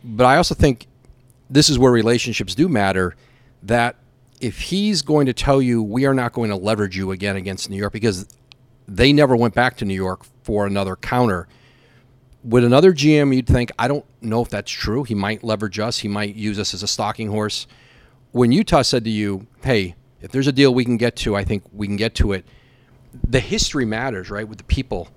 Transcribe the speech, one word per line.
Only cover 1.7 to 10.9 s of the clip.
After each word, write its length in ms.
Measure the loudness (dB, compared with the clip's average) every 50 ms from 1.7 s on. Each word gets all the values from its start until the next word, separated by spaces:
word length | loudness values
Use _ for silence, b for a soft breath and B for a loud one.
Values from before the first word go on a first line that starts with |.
is 80 | 4 4
where 120 | 6 6
relationships 640 | 6 4 4 2 2 0 0 -4 -6 -6 -6 -6 0
do 140 | 0 0 2
matter, 480 | 2 0 0 0 0 0 -2 -2 -4 b b b b b b b b b -4
that 340 | -2 0 0 0 0 -2 _ _ _ _ _ _ _ _ _
if 200 | -8 -8 -8 -8
he's 400 | -8 -4 -4 -2 0 0 -2 -2
going 260 | -2 0 2 2 2
to 60 | 2 0
tell 300 | -2 0 2 2 4 4
you, 200 | 2 2 0 0
"We 220 | -2 -2 0 0
are 80 | 2 2
not 220 | 0 -2 -2 -4
going 160 | -4 -2 -2
to 60 | -4
leverage 400 | -2 -2 -2 0 0 -2 -4 -4
you 140 | -6 -6 -6
again 260 | -6 -4 -4 -4 -4
against 340 | -4 -6 -8 -8 -8 -10 -10
New 60 | -8
York," 180 | -6 -6 -6 -6
because 340 | -2 -2 -2 -2 -2 -8 -14 _ _ _ _ -20 _ _ _ _ _ _
they 260 | -14 0 2 4 6 6
never 220 | 6 6 4 4
went 200 | 4 2 2 2
back 240 | 0 0 0 -2 -4
to 60 | -6
New 80 | -6 -4
York 300 | -4 -4 -4 -6 -8 -12 -20 _ _ _
for 240 | -4 -2 -2 -2
another 280 | -2 -2 -2 -4 -4